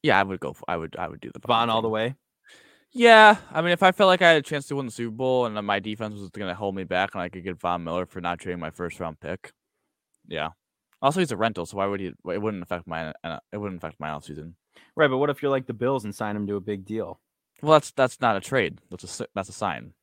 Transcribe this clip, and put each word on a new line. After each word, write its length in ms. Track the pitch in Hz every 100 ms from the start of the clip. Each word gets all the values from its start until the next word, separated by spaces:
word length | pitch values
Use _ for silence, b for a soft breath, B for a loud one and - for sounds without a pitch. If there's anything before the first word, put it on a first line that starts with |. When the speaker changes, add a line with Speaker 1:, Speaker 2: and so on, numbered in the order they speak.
Speaker 1:
yeah, 160 | 156 98
I 40 |
would 180 | 98 92
go 120 | 73
for, 120 | 78 -
I 80 | 85
would, 200 | 80 -
I 120 | 87
would 120 | -
do 100 | -
the 80 | - -
Speaker 2:
Von 240 | 117 117
all 80 | 113
Speaker 1:
thing. 40 |
Speaker 2:
the 60 | 110
way? 260 | 110 117 135 _ _ b b b b b
Speaker 1:
Yeah, 440 | 247 233 220 214 208 -
I 100 | 156
mean, 120 | 170
if 100 | 175
I 80 | 190
felt 180 | 185 190
like 140 | 180
I 60 | 175
had 80 | 160
a 60 |
chance 260 | 139 147 -
to 80 | 139
win 100 | 127
the 60 |
Super 180 | - 117 110
Bowl 300 | 131 127 120
and 100 | 107
then 80 |
my 160 | 104 101
defense 340 | 104 107 110 104
was 120 | 95
gonna 240 | 101 95
hold 200 | 90 101
me 100 | 95
back 300 | 90 90 95
and 80 | 98
I 60 | 87
could 140 | 92
get 160 | 90 85
Von 240 | 87 87
Miller 240 | 82 87 90
for 140 | 95
not 180 | 87 85
trading 220 | 95 87
my 100 | 80
first 300 | - 87 -
round 180 | 85 78
pick, 320 | 73 92 - _ _ _ _ _ _ _ -
yeah. 220 | 80 78 - _ _ _ _
Also, 180 | 135 170
he's 120 | 165
a 40 | 101
rental, 300 | 113 95 85
so 100 | 101
why 100 | 98
would 140 | 101
he? 60 | 90 - 87
It 80 | 90
wouldn't 220 | 107 101
affect 240 | 87 87 85
my, 260 | 80 80 -
uh, 140 | 82 80 _
it 60 | 104
wouldn't 240 | 104 90
affect 180 | 82 -
my 80 | 76
offseason. 460 | 76 - 73 80 87 _ b b -
Speaker 2:
Right, 140 | 151
but 80 | 131
what 100 | 143
if 140 | 143
you're 80 | 143
like 160 | 135 131
the 80 |
Bills 300 | 110 120 135
and 100 | 107
sign 200 | 98 107
him 120 | 104 101
to 100 | 101
a 40 |
big 260 | 95 101 92
deal? 340 | 110 90 92 _ _ _ _
Speaker 1:
Well, 120 | 151
that's, 180 | 156 -
that's 300 | - 131 -
not 140 | 123 98
a 40 |
trade. 400 | - 135 92 - _
That's 140 | -
a 40 | -
s-, 200 | - 117
that's 160 | 98 92
a 20 |
sign. 400 | - 101 67 62 _